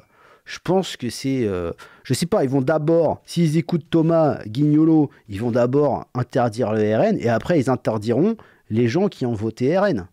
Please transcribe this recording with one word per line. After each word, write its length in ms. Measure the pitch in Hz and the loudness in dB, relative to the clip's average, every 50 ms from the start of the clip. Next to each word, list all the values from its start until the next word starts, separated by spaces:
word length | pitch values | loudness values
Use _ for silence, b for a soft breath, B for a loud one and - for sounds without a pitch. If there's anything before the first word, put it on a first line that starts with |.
| - b b b b b b b b | -16 b b b b b b b b
je 140 | - - - | -18 -16 -8
pense 340 | - - 180 190 175 - - | -4 -2 0 0 0 -2 -6
que 140 | - 127 117 | -8 -8 -8
c'est, 340 | - - - 135 135 131 120 | -8 -6 -4 -4 -2 -2 -2
euh, 280 | 104 95 90 87 85 73 B B B B B - | -2 -2 -2 -4 -6 -8 B B B B B -6
je 100 | - 131 | -4 -4
sais 120 | - 180 | -4 -2
pas, 180 | 170 226 208 151 | -2 0 0 0
ils 60 | 127 | 0
vont 100 | 135 143 | 0 0
d'abord, 600 | 131 147 160 156 151 156 165 170 160 135 95 - _ | 0 0 0 0 2 2 2 4 2 2 0 -4 _
s'ils 300 | - - 170 170 156 147 | -6 -2 0 2 2 2
écoutent 340 | 165 156 - 175 165 - _ | 0 0 0 -2 -4 -2 _
Thomas 540 | - 170 156 160 165 165 160 143 110 73 - | 0 2 2 4 4 4 2 2 0 -2 -6
Guignolo, 640 | 107 107 131 147 151 147 151 160 160 160 156 147 135 b b b - | -6 -2 0 2 4 4 4 4 4 4 4 2 0 b b b -10
ils 120 | 101 95 | -8 -6
vont 100 | 117 123 | -4 -2
d'abord 560 | 110 123 120 123 127 143 147 139 110 80 - - - | 0 0 0 2 2 2 2 0 0 -4 -6 -6 -6
interdire 580 | - 123 - - 131 120 120 107 113 123 104 | -6 -6 -2 -2 0 0 0 -2 -2 -2 0
le 100 | 110 110 | 0 0
R 200 | 107 104 107 117 | 2 2 2 2
N 160 | 165 226 202 - | 2 0 0 0
et 100 | - 117 | 0 0
après 300 | 117 110 - - 180 160 | -2 -2 0 0 0 0
ils 100 | - 139 | 2 0
interdiront 680 | 127 123 - 127 110 110 104 113 117 127 170 220 226 220 B B B B B - | -2 -2 -2 -4 -4 -2 -2 -2 0 2 0 0 -2 -4 B B B B B -4
les 160 | 104 113 123 | -2 0 0
gens 220 | 117 117 170 202 196 | 0 0 0 -2 -2
qui 180 | - - 135 | -2 -4 -4
ont 60 | 120 | -4
voté 440 | 117 98 107 113 104 - 123 135 165 | -4 -4 -4 -6 -4 -2 -2 0 0
R 100 | 190 196 | 2 0
N. 200 | 208 156 101 87 - | 0 0 -2 -6 -10